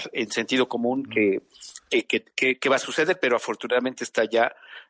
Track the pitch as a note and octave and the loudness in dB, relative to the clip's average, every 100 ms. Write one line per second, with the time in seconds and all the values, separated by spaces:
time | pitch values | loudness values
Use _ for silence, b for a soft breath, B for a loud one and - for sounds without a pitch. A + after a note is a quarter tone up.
0 | - - A2 - A2+ C3 B2 A#2+ A#2 C3 | -2 -6 -4 -4 -2 0 0 0 -2 -2
1 | C#3 A2 G#2 F#2+ - B B B _ A#2 | -2 2 2 2 -4 B B B _ -2
2 | - A2+ - - C3 B2+ C#3 C3+ - C3 | 0 -4 -4 -2 0 0 2 0 0 0
3 | D#3+ F3+ C3 A#2 - G#2+ A#2 B2 B2 B2+ | 0 2 2 2 0 -6 0 0 0 -4
4 | A#2 - A2 A2+ A#2+ - B B B | -4 0 2 2 2 -2 B B B